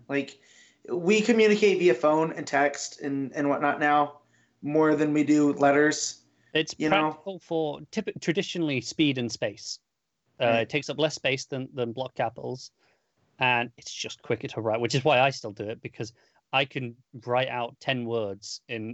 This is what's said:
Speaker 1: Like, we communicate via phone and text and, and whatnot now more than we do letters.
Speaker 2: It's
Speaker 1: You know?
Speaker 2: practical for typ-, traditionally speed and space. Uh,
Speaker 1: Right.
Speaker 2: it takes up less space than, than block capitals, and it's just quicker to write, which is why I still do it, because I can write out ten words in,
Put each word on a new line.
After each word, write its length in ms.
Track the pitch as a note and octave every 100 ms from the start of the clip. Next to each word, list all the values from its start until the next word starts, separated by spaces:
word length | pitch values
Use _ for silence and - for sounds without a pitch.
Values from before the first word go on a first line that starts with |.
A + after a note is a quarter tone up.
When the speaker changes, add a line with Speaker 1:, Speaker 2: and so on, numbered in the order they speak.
| -
Speaker 1:
Like, 300 | C#3 C#3 - _ - - _ -
we 320 | F3+ E3+ G#3+
communicate 560 | G#3+ A3 G#3+ G#3 G#3 F#3
via 140 | F3
phone 400 | E3+ D3+ D#3 D#3+
and 120 | E3 D3+
text 540 | C#3 C#3+ - - -
and, 300 | C#3 C#3 C3+
and 140 | D3+ C#3+
whatnot 320 | C#3 C#3+ C3
now 400 | D3 D3 C#3+ - _ _ _ _
more 320 | C#3+ D#3 D#3 D3+
than 180 | D3+
we 100 | D3+
do 300 | D3 D3+ D3
letters. 680 | C#3 C#3+ C#3+ D3+ C#3+ - - _ _ _ D#3
Speaker 2:
It's 180 | D#3 -
Speaker 1:
You 100 | D#3
know? 200 | F#3+ D#3
Speaker 2:
practical 280 | - G3 F#3
for 400 | - E3 D#3 C#3+ D3+
typ-, 280 | - - -
traditionally 600 | - E3 F#3 F3 D#3 C3
speed 360 | - - D3 C3
and 120 | A#2+
space. 480 | - A2+ G2+ - - _ _ _ _ _ -
Uh, 40 | A#2+
Speaker 1:
Right. 140 | A2+
Speaker 2:
it 80 | A2
takes 200 | D3 C3+
up 100 | C#3
less 140 | D#3 -
space 300 | C#3 C3+ -
than, 240 | C3 C3 C#3+
than 180 | A#2
block 220 | A#2 C3 -
capitals, 560 | A2+ A#2+ B2 B2+ - _ _ _ _ _ _ -
and 320 | B2+ A#2+ B2 _
it's 160 | -
just 280 | - - -
quicker 240 | - A#2 -
to 120 | -
write, 200 | A2 A2+
which 140 | A#2 C#3
is 80 | D3
why 140 | B2+
I 100 | C#3
still 220 | - A2
do 120 | G2
it, 160 | G#2 A#2
because 300 | A2+ - A2+ - _ _ _ C3+
I 100 | C#3
can 300 | C#3+ A#2+ A#2 _ B2 B2
write 220 | B2 C3
out 260 | B2 A#2+ -
ten 260 | - B2+ A#2
words 560 | A#2 G#2 G2 - - -
in, 240 | A#2 A2